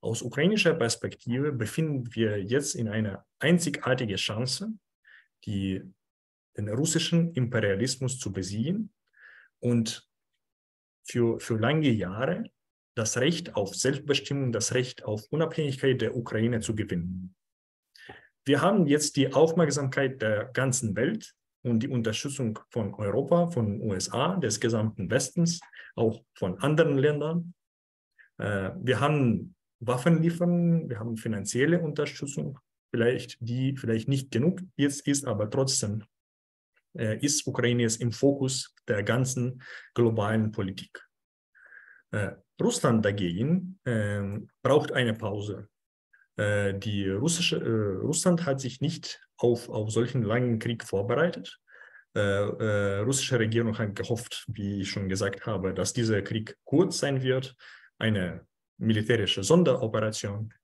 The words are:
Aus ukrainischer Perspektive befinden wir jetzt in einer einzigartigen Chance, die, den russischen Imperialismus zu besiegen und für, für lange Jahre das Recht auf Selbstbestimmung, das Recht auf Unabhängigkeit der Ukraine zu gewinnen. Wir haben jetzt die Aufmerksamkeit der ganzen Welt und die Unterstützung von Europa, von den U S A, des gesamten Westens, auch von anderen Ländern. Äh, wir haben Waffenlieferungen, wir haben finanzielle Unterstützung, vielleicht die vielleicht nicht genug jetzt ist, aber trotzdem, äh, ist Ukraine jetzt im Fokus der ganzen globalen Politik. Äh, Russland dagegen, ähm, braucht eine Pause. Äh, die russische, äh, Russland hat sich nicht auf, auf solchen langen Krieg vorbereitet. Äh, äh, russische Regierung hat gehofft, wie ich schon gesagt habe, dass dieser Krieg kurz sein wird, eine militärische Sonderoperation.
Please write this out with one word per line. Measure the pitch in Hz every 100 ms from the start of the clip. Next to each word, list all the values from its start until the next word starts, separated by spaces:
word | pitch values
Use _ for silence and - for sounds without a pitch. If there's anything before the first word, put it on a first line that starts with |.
Aus | 110 113
ukrainischer | 123 135 160 214 180
Perspektive | 151 117 - 101 - - 123 147
befinden | 131 110 - 160 139 117 110
wir | 110 104
jetzt | 101 123 143 -
in | 113
einer | 107 107 95 _ _
einzigartigen | 139 175 170 143 - 131 120 95
Chance, | - 107 131 135 208 220 _ _ _ - _ _ -
die, | 101 98 95 - - _ _ _ _ _ -
den | 104
russischen | 113 165 165 165 170 170
Imperialismus | 143 120 113 104 98 127 - 131 -
zu | -
besiegen | 95 90 101 131 202 208 _ _ _ - - _ _
und | 120 120 110 - _ _ _ _ _ _ _ _ _ _ -
für, | 127 117 -
für | - 113
lange | 113 156 147
Jahre | 110 90 101 135 175 - _ _ _ _ -
das | 107 -
Recht | 135 170 175 -
auf | 98 -
Selbstbestimmung, | 127 143 - 135 - 139 131
das | 113 104
Recht | 123 127 -
auf | - 107 -
Unabhängigkeit | 147 165 - 147 131 139 127
der | - 127
Ukraine | 117 110 113 120
zu | 110 107
gewinnen. | 107 90 87 92 92 _ _ _ _ _ _ - - - _ _ -
Wir | 139
haben | 160 208 151
jetzt | 147 147 -
die | 135
Aufmerksamkeit | 135 165 165 160 139 135 131 135 131
der | 110 104 107
ganzen | - 135 131 113 95
Welt | 135 220 - _ _ _
und | 123 117
die | 131
Unterstützung | 131 113 107 143 135 120 110 -
von | - 98 -
Europa, | 104 107 - 170 175
von | 147 107
den | 101
U | 113
S | 95 -
A, | 113 147 190
des | 120 110
gesamten | 120 113 107 - 90
Westens, | 110 - - 170 170 - - - -
auch | 117 110 _
von | - 95 90
anderen | 139 151 160 139
Ländern. | 143 151 151 170 170 - _ _ _ _ _ _ - _
Äh, | 104 101 95 -
wir | 120 123
haben | 143 151 127 95 - _ _ _
Waffenlieferungen, | 113 127 175 160 165 165 175 175 175 165 147
wir | 113
haben | 113 113
finanzielle | 117 104 95 120 143 170
Unterstützung, | 165 147 147 - 139 - 151 - _ _ _
vielleicht | 120 117 127 - -
die | 117 120 131 131
vielleicht | 113 113 110
nicht | 135 -
genug | 113 151 185 - -
jetzt | 143 139 -
ist, | 139 131
aber | 104 107
trotzdem, | - 131 - 104 107 - _ _ _ _ _ _ _ _ -
äh, | 110 110
ist | 143 - -
Ukraine | 123 120 120
jetzt | 117 113
im | 123
Fokus | 113 139 139 131 131 - _ -
der | 104
ganzen | 104 117 131 131 123 127 - - -
globalen | - 120 110 104 110 107
Politik. | 107 95 95 - - - _ _ _ _ _ - - - - _
Äh, | 107 101 - _ _
Russland | 190 233 147 113 104
dagegen, | 104 90 87 131 185 180 - -
ähm, | 113 104 104 101 104 - _
braucht | 123 143 147
eine | - 120 110
Pause. | 107 104 101 95 - _ _ _ _ _ _ -
Äh, | 104 104 101 98
die | 104 101 98
russische, | 98 143 170 131 160
äh, | - 113 104 98 110
Russland | 165 185 170 170
hat | 135
sich | 127 -
nicht | 147 165 - - _ _
auf, | 120 120 -
auf | 113 107
solchen | 107 120 131
langen | 104 117 123 113
Krieg | 117 117
vorbereitet. | - 98 101 110 175 - 92 - _ - - - _ -
Äh, |
äh, | 101 98 104 - 110 104 101 98
russische | 107 135 - 127
Regierung | 110 113 117 110
hat | 110 101
gehofft, | 117 117 - - -
wie | 104 98 101
ich | 95
schon | - 98
gesagt | 95 101 98 -
habe, | 101 92
dass | 90 90
dieser | - 113 104
Krieg | 95 113 110 - -
kurz | 147 185 -
sein | 147 139
wird, | 127 127 131 - - - - _
eine | 110 104 90 82 - _ _ _
militärische | 110 113 110 120 98 -
Sonderoperation. | 95 165 175 170 113 110 110 107 104 101 110 -